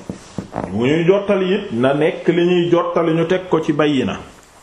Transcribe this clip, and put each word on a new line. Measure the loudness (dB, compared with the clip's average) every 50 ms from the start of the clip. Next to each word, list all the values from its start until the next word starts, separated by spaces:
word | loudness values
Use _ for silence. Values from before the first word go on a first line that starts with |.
| -12 -12 -14 -14 -14 -18 -14 -14 -12 -10 -10 -10 -8 -6
Mu | -4 -2 0 0
ñuy | 0 2 2
jottali | 2 2 2 2 0 0 0 0 0 -2
it, | -2 -4 -4 -2
na | 0 0 2 2
nekk | 2 0 0 0 -2 0 0
li | 2 2 2
ñuy | 2 2 2 2 2
jottali | 2 2 2 2 0 0 0 2 2
ñu | 0 0 0
teg | 0 -2 -2 0
ko | -2 0
ci | 0 0 0
bayyina. | 0 2 2 2 0 0 -2 -4 -8 -12 -16 -20 -20 -20 -20 -20 -20